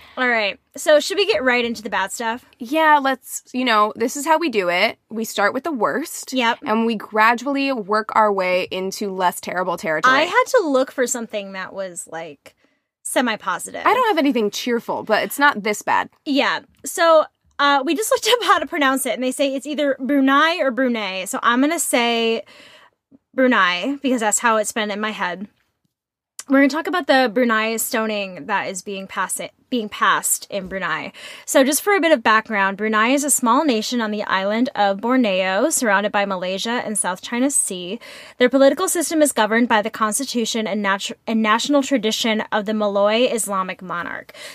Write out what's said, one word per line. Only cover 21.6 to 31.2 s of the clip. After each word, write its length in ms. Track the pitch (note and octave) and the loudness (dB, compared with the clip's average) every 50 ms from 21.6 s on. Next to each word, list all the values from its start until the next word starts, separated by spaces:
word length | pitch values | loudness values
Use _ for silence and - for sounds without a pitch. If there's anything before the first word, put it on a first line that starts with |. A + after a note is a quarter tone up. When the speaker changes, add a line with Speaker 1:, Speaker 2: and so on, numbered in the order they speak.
Speaker 1:
gonna 180 | C#4 D4 E4+ E4 | 2 2 2 -2
say 640 | - - D#4 C4 A#3 A#3 A#3 A#3 A3+ A3+ A3+ G#3+ - - - - - - - - - _ _ _ _ _ - - _ _ - | -2 0 0 0 2 0 0 0 0 0 -2 -4 -6 -10 -18 -20 -20 -20 -20 -20 -20 _ _ _ _ _ -20 -20 _ _ 0
Brunei 640 | B3 C4 B3 B3 G#3 F#3 F3 F3+ F3 F#3 C4+ C#4+ C#4 | 2 4 4 6 4 4 2 2 0 -2 -4 -4 -2
because 180 | - C4+ C4 A#3 | -2 0 0 0
that's 200 | A3 G#3 G3+ - | 0 0 0 2
how 160 | - A#3 A3 | 2 2 2
it's 160 | A3 G#3+ - | 2 0 -2
been 180 | - A#3 G#3+ G#3 | -4 -4 -4 -4
in 100 | G3 G#3 | -4 -4
my 120 | G#3+ G#3+ | -4 -6
head. 340 | G#3 F#3 G3 F3+ F3 F#3 G#3 - _ _ _ _ _ _ _ _ _ _ _ _ _ _ _ _ _ - - - | -4 -4 -4 -4 -6 -8 -12 -14 _ _ _ _ _ _ _ _ _ _ _ _ _ _ _ _ _ -12 -2 2
We're 120 | C4+ C#4 | 4 4
gonna 100 | C#4 C4+ | 6 4
talk 160 | C#4 D#4+ E4 | 2 0 -4
about 220 | - D4+ F4+ - - | -2 -2 -2 2 2
the 220 | C#4 C4 C4 B3 | 4 4 4 2
Brunei 460 | F#3 B3+ B3 A#3 A3 A3 A3 A3+ A3+ | 2 0 2 2 2 0 0 -2 -4
stoning 680 | A3 A3+ - - A3+ A3 A3 G#3+ G#3 G3 F#3+ F3+ D#3+ - | -4 -4 -4 -2 -2 -2 -2 -4 -6 -6 -8 -10 -12 -6
that 220 | G#3+ G#3 F#3+ C#3 D3 | -4 -2 -2 -2 -4
is 120 | G3 F3+ | -8 -10
being 260 | - G#3 G3 F#3+ F#3+ | -10 -10 -10 -10 -10
pass-, 320 | G3 - G3+ F#3 F#3 - - F3+ - _ _ _ _ | -8 -6 -6 -6 -4 -6 -8 -10 -12 _ _ _ _
being 220 | C4 A#3+ G#3+ G#3 | -4 -4 -4 -4
passed 560 | - - A3 G3 E3+ D3+ - - - - - - | -4 0 2 2 2 2 0 -2 -4 -4 -4 -6
in 180 | - G3 F#3 | -8 -8 -8
Brunei. 460 | F3+ F#3+ F#3+ F3+ E3 D#3 D3+ - - - - | -8 -8 -6 -4 -4 -4 -6 -6 -10 -14 -16